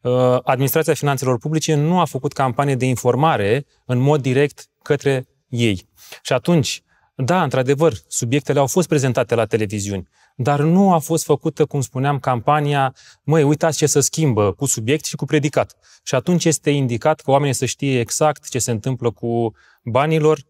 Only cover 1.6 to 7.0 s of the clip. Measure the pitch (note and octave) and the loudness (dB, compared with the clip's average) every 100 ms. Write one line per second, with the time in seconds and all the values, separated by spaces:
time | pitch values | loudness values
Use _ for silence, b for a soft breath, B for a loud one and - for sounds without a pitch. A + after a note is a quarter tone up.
1.6 | - D3+ D3+ F3+ E3 C3+ D3 - C3 A#2 | 0 0 2 0 0 -2 -8 -2 -2 0
2.6 | C#3+ C3 B2+ B2 B2+ A#2+ D#3 C3+ G2+ B2 | -2 0 0 0 0 2 2 0 0 -2
3.6 | C#3+ _ _ B2 C3+ D3+ C3 B2+ C#3+ - | -4 _ _ 0 2 2 2 2 0 -2
4.6 | - _ - C#3+ C#3+ C3+ B2 _ _ A#2+ | -20 _ -4 -2 0 -2 -4 _ _ -2
5.6 | A#2 F#2+ - _ B B - C3 - F3 | 0 0 -6 _ B B -4 -2 2 2
6.6 | B2 - _ _ | 2 -4 _ _